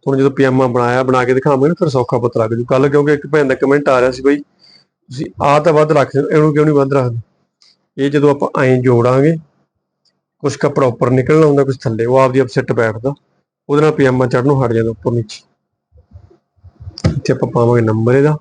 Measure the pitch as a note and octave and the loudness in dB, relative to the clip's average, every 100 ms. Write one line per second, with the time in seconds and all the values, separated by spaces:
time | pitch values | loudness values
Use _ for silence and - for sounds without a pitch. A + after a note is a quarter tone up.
0 | - C3+ C3+ C3+ C3+ C3 C3 A#2+ A#2+ B2 | -2 0 0 2 0 2 0 0 0 0
1 | C3 B2+ B2 B2+ D#3 C3+ C#3 F3 E3 B2+ | 0 0 2 0 0 0 0 0 -2 -2
2 | A#2+ B2 A#2+ A#2 A2 A#2 A#2+ C3 C#3+ D3 | -2 -2 -2 -2 -2 -2 -2 0 2 2
3 | C#3+ D3 D3 D3+ C#3 C3 C#3 C#3+ C#3+ C3 | 0 -2 -2 -2 0 0 0 0 2 2
4 | B2 B2+ C3 C#3+ C#3+ _ _ _ _ _ | 0 0 -2 -2 -4 _ _ _ _ _
5 | _ B2+ E3 - C#3+ D3 D#3 D3+ D#3 D#3 | _ -12 -12 -4 0 2 2 2 2 2
6 | C3 C3+ C#3+ D#3+ D3+ D3 D3+ D3 C3+ C#3 | 0 -2 0 0 0 2 2 2 0 0
7 | B2 A#2 - _ _ _ _ _ _ - | -2 -6 -12 _ _ _ _ _ _ -6
8 | C#3 C#3+ C#3+ C#3+ - - C3 B2+ B2+ A#2+ | -2 0 0 0 -4 -2 0 2 2 2
9 | A#2+ C3 C#3+ E3 - _ _ _ _ _ | 2 2 0 -2 -8 _ _ _ _ _
10 | _ _ _ _ A2 G#2+ D3+ D3 C3 A2+ | _ _ _ _ -8 -4 -4 0 -2 0
11 | B2 C3 B2+ D#3 D#3 C#3+ C3+ B2+ B2+ A2 | -2 0 2 2 4 2 0 -4 -6 -4
12 | A#2 C3 C3 B2+ B2 - A#2+ A#2 A2+ G#2+ | 0 2 2 0 0 -2 -4 -2 -2 -2
13 | B2 C#3+ _ _ _ _ - D3 D3+ D3+ | -8 -8 _ _ _ _ -4 0 2 2
14 | C3+ B2+ B2+ B2+ B2+ C#3 B2 A2+ A2+ A2+ | 0 2 0 0 0 0 0 0 -2 -4
15 | B2+ A#2 A2 - _ _ _ _ _ _ | -4 -4 -6 -12 _ _ _ _ _ _
16 | _ - - _ _ _ - _ - - | _ -20 -20 _ _ _ -20 _ -20 -6
17 | E3 D3+ - B2 A#2 A2 A#2+ A#2+ A2+ A2 | -4 -4 -4 -2 -2 0 2 2 0 0
18 | A2+ C3 D3 D3+ | 2 2 2 0